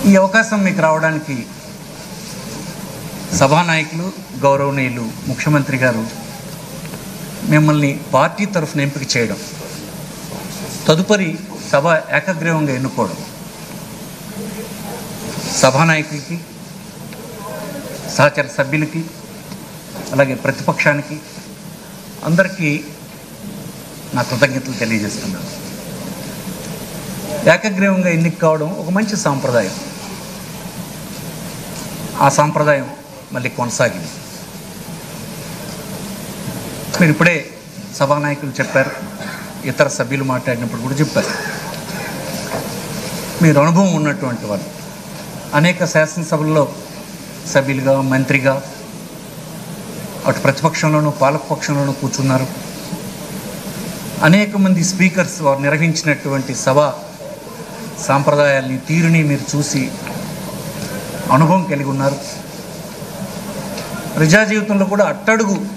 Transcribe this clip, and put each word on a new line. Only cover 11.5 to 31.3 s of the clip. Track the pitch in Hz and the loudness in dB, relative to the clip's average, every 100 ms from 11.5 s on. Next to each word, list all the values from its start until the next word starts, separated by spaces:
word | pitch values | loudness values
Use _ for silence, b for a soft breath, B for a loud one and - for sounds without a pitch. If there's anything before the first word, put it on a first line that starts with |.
| - - | -12 2
సభ | 143 160 | 4 6
ఏకగ్రీవంగా | 156 - 147 190 165 165 160 147 | 2 2 -2 0 -2 0 2 2
ఎన్నుకోవడం, | 127 131 - 98 82 - - - - - - - - - - - 208 202 214 - - 208 - - - - - - - | 0 -2 0 -2 -2 -10 -14 -14 -14 -14 -12 -12 -12 -14 -14 -12 -8 -8 -8 -8 -10 -8 -8 -8 -8 -8 -6 -4 4
సభానాయకులకి, | 131 135 165 156 147 147 139 170 - - - - - - - - - - - - - - - - - - | 6 6 6 4 0 -6 -6 -8 -8 -16 -16 -14 -16 -14 -14 -14 -14 -12 -10 -10 -8 -10 -10 -10 -4 4
సహచర | 143 151 131 - | 4 4 -2 0
సభ్యులకి, | 131 151 156 165 165 - - - - - - - - - - | 0 2 0 -2 -6 -10 -16 -16 -14 -14 -14 -16 -14 -12 -4
అలాగే | 135 135 131 | 2 2 2
ప్రతిపక్షానికి | 135 - - - 156 143 139 151 - - - - - - - - - - | -2 0 -2 2 4 2 -2 -10 -10 -16 -16 -16 -16 -16 -16 -16 -16 -6
అందరికీ | - 170 185 190 156 147 - - - - - - - - - - - - - | 2 4 4 2 0 0 -4 -14 -16 -16 -16 -14 -12 -10 -12 -12 -14 -14 -6
నా | 127 | -4
కృతజ్ఞతలు | 120 120 135 131 131 | -2 2 2 2 -4
తెలియజేస్తున్నాను. | 104 113 110 104 - 95 90 - - - - - - - - - - - - - - - - - - - 151 - | -2 0 0 0 -4 -6 -6 -8 -10 -10 -10 -10 -10 -10 -10 -10 -8 -8 -8 -8 -10 -10 -10 -8 -8 -4 2 4
ఏకగ్రీవంగా | 170 214 190 196 185 180 | 4 2 2 4 4 4
ఎన్నిక | 165 165 160 | 4 2 4
కావడం | 160 156 151 | 2 4 0
ఒక | 196 170 | -4 -2
మంచి | 185 214 202 | 0 0 0
సాంప్రదాయం. | 156 135 - 120 95 - - - - - - - - - - - - - - - - | 0 0 2 2 2 -4 -10 -12 -12 -12 -12 -12 -12 -12 -12 -10 -10 -10 -10 -10 -10